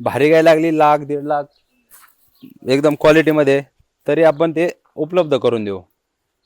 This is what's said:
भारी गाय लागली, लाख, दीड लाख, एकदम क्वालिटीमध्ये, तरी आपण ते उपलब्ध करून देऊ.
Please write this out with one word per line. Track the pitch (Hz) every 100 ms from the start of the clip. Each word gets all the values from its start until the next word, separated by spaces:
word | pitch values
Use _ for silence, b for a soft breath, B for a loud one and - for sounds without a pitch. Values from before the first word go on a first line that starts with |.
भारी | 117 120 151
गाय | 160
लागली, | 165 156 165 156
लाख, | 147 151
दीड | 143 143
लाख, | 147 147 147 _ _ _ _ - - _ _ _ - _ -
एकदम | 139 151 143
क्वालिटीमध्ये, | 156 156 151 151 139 139 135 _ _ _ -
तरी | 147
आपण | 160 147 165
ते | 156 175 - _
उपलब्ध | - 156 185 156 131
करून | 123 117
देऊ. | 104 95 - _ _ _ _ _